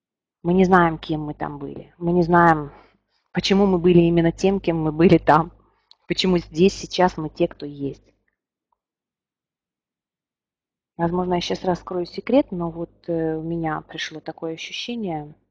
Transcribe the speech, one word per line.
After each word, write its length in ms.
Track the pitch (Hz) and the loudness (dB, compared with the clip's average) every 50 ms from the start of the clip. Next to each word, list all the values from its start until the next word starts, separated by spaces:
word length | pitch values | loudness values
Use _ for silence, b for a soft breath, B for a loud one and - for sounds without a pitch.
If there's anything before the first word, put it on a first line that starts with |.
| _ _ _ _ _ _ _ _ - | _ _ _ _ _ _ _ _ -2
Мы 120 | 170 180 | 0 4
не 100 | 185 190 | 4 4
знаем, 340 | 180 190 180 175 165 160 156 | 6 6 6 4 4 0 -4
кем 240 | - - 160 151 151 | -6 -6 -6 -6 -6
мы 120 | 147 147 | -8 -8
там 240 | - 156 151 147 143 | -10 -10 -10 -10 -12
были. 360 | 139 139 143 143 - - _ _ | -12 -12 -12 -14 -16 -18 _ _
Мы 140 | 175 170 175 | -4 0 2
не 100 | 180 170 | 2 2
знаем, 500 | 160 175 170 170 170 160 151 147 139 b b b b b _ _ _ _ _ _ _ - | 4 4 4 6 4 4 2 -2 -8 b b b b b _ _ _ _ _ _ _ -6
почему 340 | 180 - - 196 190 208 | -6 -2 2 2 4 4
мы 120 | 196 185 175 | 4 2 2
были 220 | 165 180 175 175 | 4 4 6 6
именно 320 | 170 170 170 170 165 165 165 | 6 6 4 2 2 2 0
тем, 280 | - - 190 196 190 | 0 0 0 0 0
кем 180 | - - 165 165 156 | -2 -4 -4 -2 -2
мы 100 | 156 151 | -2 2
были 260 | 156 165 - 170 160 | 4 6 6 6 6
там. 340 | - - 143 156 165 175 - _ _ _ _ _ _ _ _ _ _ - | 6 4 4 4 2 -2 -8 _ _ _ _ _ _ _ _ _ _ -8
Почему 300 | 175 - - 185 180 175 | -6 -2 0 0 0 0
здесь, 360 | - - 160 156 180 196 - | -2 -4 0 2 2 2 2
сейчас 420 | - - - - - 180 185 - | 0 -8 -8 0 0 0 0 0
мы 140 | - 156 147 | -4 -8 -10
те, 180 | - - 170 170 | -4 -4 -4 -4
кто 180 | - - 147 | -4 -8 -14
есть. 360 | 147 143 143 139 135 143 - _ _ _ _ _ _ _ _ _ _ _ _ _ _ _ _ _ _ _ _ _ _ _ _ _ _ _ _ _ _ _ _ _ _ _ _ _ _ _ _ _ _ _ _ _ _ _ _ _ _ _ _ _ _ _ _ _ _ _ - | -14 -10 -10 -8 -10 -10 -12 _ _ _ _ _ _ _ _ _ _ _ _ _ _ _ _ _ _ _ _ _ _ _ _ _ _ _ _ _ _ _ _ _ _ _ _ _ _ _ _ _ _ _ _ _ _ _ _ _ _ _ _ _ _ _ _ _ _ _ -4
Возможно, 360 | 170 170 170 180 180 180 180 | -4 -2 -2 -2 -2 -2 -2
я 60 | 175 | -4
щас 240 | - - 190 - - | -2 -4 -6 -4 -2
раскрою 420 | 185 175 - - - 185 180 175 | -4 -4 -4 -6 -8 -8 -8 -8
секрет, 460 | - - - - - 220 269 302 - 202 | -8 -10 -10 -4 0 2 2 0 0 -4
но 180 | 175 170 170 | -8 -8 -8
вот, 200 | 160 170 170 - _ _ _ - | -8 -10 -12 -12 _ _ _ -6
э, 280 | 170 165 160 160 160 | -4 -4 -2 -4 -4
у 60 | 160 156 | -6 -6
меня 380 | 165 165 170 165 160 156 156 156 - | -6 -6 -4 -4 -4 -6 -6 -8 -12
пришло 320 | - 156 - - 160 156 | -12 -12 -12 -10 -12 -14
такое 340 | - - 160 - - 165 165 | -14 -14 -12 -10 -10 -10 -10
ощущение, 800 | 160 - - - - - - 240 233 214 185 165 151 147 147 151 _ _ _ | -12 -12 -12 -12 -12 -10 -10 -10 -8 -6 -6 -6 -8 -10 -12 -18 _ _ _